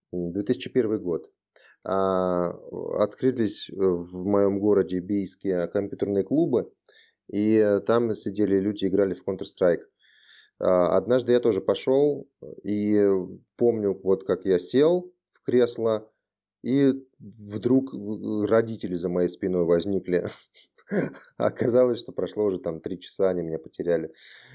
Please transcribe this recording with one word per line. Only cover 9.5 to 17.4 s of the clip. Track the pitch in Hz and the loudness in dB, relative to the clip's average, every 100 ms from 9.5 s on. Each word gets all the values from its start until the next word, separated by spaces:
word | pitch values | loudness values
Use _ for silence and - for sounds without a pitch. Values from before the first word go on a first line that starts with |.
| - 90 80 - _ _ _ - - - - | 0 2 2 -4 _ _ _ -20 -20 -20 -4
А, | 95 90 85 95 | 0 2 2 2
однажды | 95 127 117 | 2 0 2
я | 120 | 2
тоже | 120 95 | 2 0
пошёл, | - 98 - 135 147 139 - _ - - | 0 0 0 2 2 0 -8 _ -18 -10
и | - 104 104 104 101 95 90 92 _ - | -6 -2 2 4 4 2 -2 -12 _ 0
помню, | 120 110 101 95 | 2 2 0 -2
вот | 92 92 | 0 0
как | 95 90 95 | 0 -2 2
я | 87 | 0
сел | - 127 156 180 180 _ _ | 2 2 4 2 -2 _ _
в | _ | _
кресло, | - 123 117 117 113 107 107 _ _ _ _ _ | 0 2 2 0 -2 -2 -4 _ _ _ _ _
и | 120 135 139 135 - _ | -2 2 2 2 -6 _
вдруг, | 104 110 | -20 -18